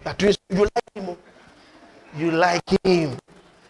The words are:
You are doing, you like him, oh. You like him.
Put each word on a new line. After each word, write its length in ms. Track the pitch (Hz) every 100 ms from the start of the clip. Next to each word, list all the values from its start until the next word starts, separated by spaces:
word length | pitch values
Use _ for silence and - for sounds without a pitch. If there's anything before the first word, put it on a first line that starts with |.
You 60 | 160
are 40 |
doing, 200 | - 202 185 -
you 140 | 185
like 320 | 208 - -
him, 140 | 208 190
oh. 80 | - - - - - _ - - - - 147
You 140 | 165
like 520 | 160 180 175 - 190
him. 320 | 190 180 151 120 - - _ _